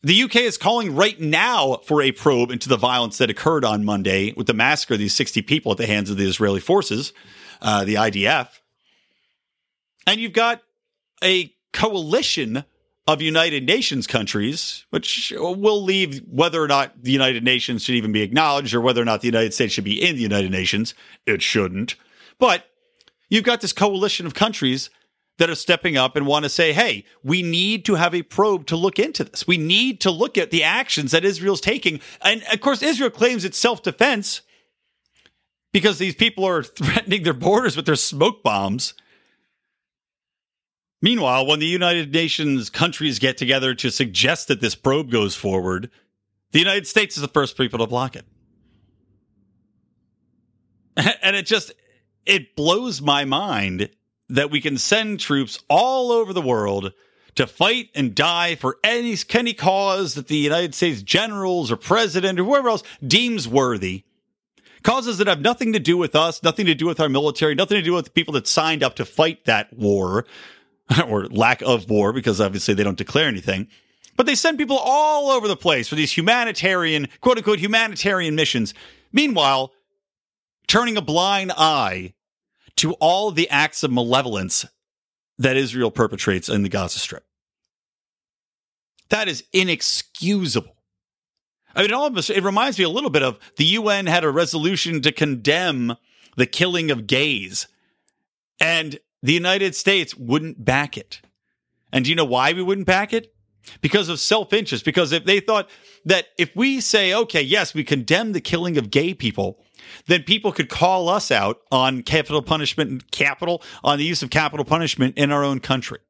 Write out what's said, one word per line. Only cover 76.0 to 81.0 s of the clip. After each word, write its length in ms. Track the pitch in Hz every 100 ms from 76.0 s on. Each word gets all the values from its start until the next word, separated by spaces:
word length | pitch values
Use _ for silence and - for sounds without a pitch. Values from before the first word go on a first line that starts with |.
| 151 -
humanitarian, 920 | 170 240 233 - 185 185 165 151 139 -
quote 180 | 247 240
unquote, 220 | 208 208
humanitarian 720 | 196 226 226 180 196 185 170
missions. 400 | 151 151 123 107 - - - _
Meanwhile, 600 | 247 294 196 143 135 135 _ _ _ _ _ _ _ _ _ -
turning 300 | 214 240
a 60 | 214